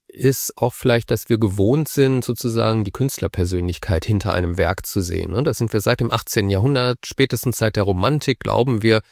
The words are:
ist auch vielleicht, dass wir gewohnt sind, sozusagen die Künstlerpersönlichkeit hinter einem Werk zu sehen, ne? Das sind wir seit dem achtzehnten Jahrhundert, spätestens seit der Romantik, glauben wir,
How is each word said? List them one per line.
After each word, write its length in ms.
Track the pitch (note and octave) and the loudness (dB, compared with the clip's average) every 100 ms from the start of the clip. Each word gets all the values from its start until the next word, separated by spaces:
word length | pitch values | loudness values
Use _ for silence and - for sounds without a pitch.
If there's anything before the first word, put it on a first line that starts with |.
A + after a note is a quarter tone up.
| _ | _
ist 500 | - C3 C3 - - | -2 0 0 -4 -2
auch 160 | A#2+ | -2
vielleicht, 360 | - C3 A#2 - | 0 2 2 2
dass 180 | A2+ - | -4 0
wir 100 | A2+ | 0
gewohnt 500 | A2 G2 G2+ C#3+ D3 | 2 2 2 2 0
sind, 340 | - C3+ C3 | 2 2 2
sozusagen 600 | - A#2+ B2 A2+ A2 A2 | -2 -4 -4 0 2 0
die 80 | G2+ | -2
Künstlerpersönlichkeit 1120 | - C3+ - - - F2+ F2+ F2 F2+ - E2 - | -2 -2 -2 -4 -2 -2 0 -2 -4 -2 -2 0
hinter 280 | G#2 G2+ | 0 0
einem 240 | F2+ F2 E2+ | 0 0 0
Werk 280 | E2+ - - | 0 -2 -4
zu 160 | G#2 | -4
sehen, 300 | F2 F2+ E2 | -2 -4 -4
ne? 120 | F#2 | -2
Das 140 | D3 A#2 | -2 -2
sind 160 | A2+ | -2
wir 80 | G#2+ | 0
seit 180 | G#2+ B2 | 0 0
dem 100 | A#2 | 0
achtzehnten 400 | A2+ - A#2+ G2 | -2 -2 -2 2
Jahrhundert, 480 | F#2+ B2+ C#3 B2 B2 - | 2 2 2 0 -2 -6
spätestens 520 | - C3+ A#2 B2 - | -2 0 0 -2 0
seit 180 | A2 G#2+ | 0 0
der 80 | |
Romantik, 580 | G2 F#2 G#2 D3 - B2 | 0 2 2 0 0 -4
glauben 420 | G2+ G#2 B2+ A2+ | 0 0 2 2
wir, 180 | A2 A2 - | 2 2 0